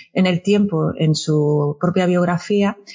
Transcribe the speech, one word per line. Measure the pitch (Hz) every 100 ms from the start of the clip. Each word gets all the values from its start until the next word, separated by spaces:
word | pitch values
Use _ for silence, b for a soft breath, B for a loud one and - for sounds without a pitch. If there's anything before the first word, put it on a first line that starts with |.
| B
en | - 185
el | 175
tiempo, | - 208 202 160 156 -
en | 160
su | 151 - 151 147 151 147 147
propia | 170 185
biografía, | 180 180 180 170 - 202 196 - B